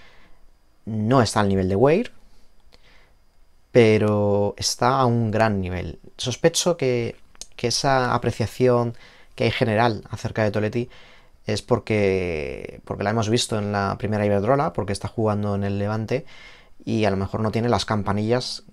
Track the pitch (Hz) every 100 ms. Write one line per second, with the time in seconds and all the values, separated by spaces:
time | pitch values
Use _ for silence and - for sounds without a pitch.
0 | - - - - - - _ _ - 107
1 | 107 131 113 110 101 95 92 98 135 170
2 | 240 - - - - - - - - -
3 | - _ _ _ - - _ 127 113 107
4 | 107 104 104 101 101 - - - 123 135
5 | 127 117 113 107 110 101 90 90 90 -
6 | - - 127 113 165 - 180 170 131 123
7 | 117 - - - - - 123 - 143 135
8 | 123 117 117 - 110 - 127 120 120 113
9 | - - - - 117 - 117 104 120 104
10 | - 107 - - 107 104 107 120 120 -
11 | - - - - - 104 - 113 - 107
12 | 98 95 87 80 67 58 50 - - 101
13 | 101 113 107 117 - 107 104 101 98 101
14 | 101 107 104 101 101 139 160 - 104 101
15 | - - 107 104 104 101 101 101 101 110
16 | 107 127 - - - - - - - 113
17 | 107 95 98 - 110 110 120 104 - 107
18 | 101 101 107 123 - - -